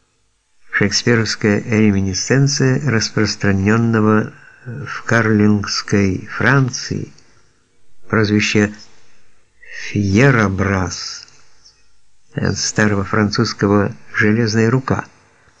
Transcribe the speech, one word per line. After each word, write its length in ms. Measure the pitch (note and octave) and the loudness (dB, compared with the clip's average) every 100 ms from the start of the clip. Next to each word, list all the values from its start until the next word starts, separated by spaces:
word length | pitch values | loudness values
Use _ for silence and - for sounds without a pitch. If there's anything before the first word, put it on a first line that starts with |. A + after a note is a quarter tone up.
| _ _ _ _ _ _ - | _ _ _ _ _ _ -6
шекспировская 920 | - G2+ - B2 A#2 G#2+ - A2 G#2 | -2 0 0 2 2 0 -2 0 0
реминисценция 1200 | - G#2+ G#2+ G2 F#2+ F#2 - B2+ C#3 - C3 C3 C#3+ | 0 2 4 2 0 -4 0 2 2 2 0 0 0
распространённого 1400 | A2+ - - G#2 - G2+ G2 G2 A2+ A#2 A2+ G#2+ G#2+ - - - - B2 | -2 -2 -2 -2 0 0 0 2 2 2 2 4 2 0 -8 -20 -20 -16
в 380 | A#2 - - - | -14 -12 -10 0
карлингской 1200 | A#2 A2 G#2+ G#2 G#2 F#2+ - - G2+ G2 F#2 G#2+ - | 2 4 4 4 2 -2 -8 -2 0 0 -2 -6 -2
Франции 760 | A2 C#3 B2+ - - G2+ - - - - _ _ _ _ - - - | 2 2 2 -4 -8 -8 -8 -16 -20 -20 _ _ _ _ -20 -16 -4
прозвище 640 | A2 G#2 G#2 G#2 G#2+ G#2 - - - - - - - _ _ - - | 0 2 2 2 0 0 -2 -18 -20 -20 -20 -20 -20 _ _ -18 -14
Фьерабрас, 1400 | - G#2 G2 G2+ C#3 A#2+ G2+ F#2+ G2 G2 F2 - - - - - - - - _ - - - - - | -6 -2 0 4 4 4 2 0 0 0 -2 -6 -12 -14 -20 -20 -20 -20 -20 _ -20 -20 -20 -20 -16
от 240 | - - F#2+ | -6 -4 -2
старого 480 | - - G#2+ G2+ G2 | -4 0 0 0 -2
французского 880 | G#2+ G#2 A2 A2 - G#2 G#2 G#2 - - | 0 0 0 -2 0 2 2 0 -6 -10
"железная 560 | - G#2+ A2 A2+ A2 A2+ | -2 0 2 0 0 2
рука". 360 | C3 - F#2+ - _ _ _ _ _ | 0 0 -4 -6 _ _ _ _ _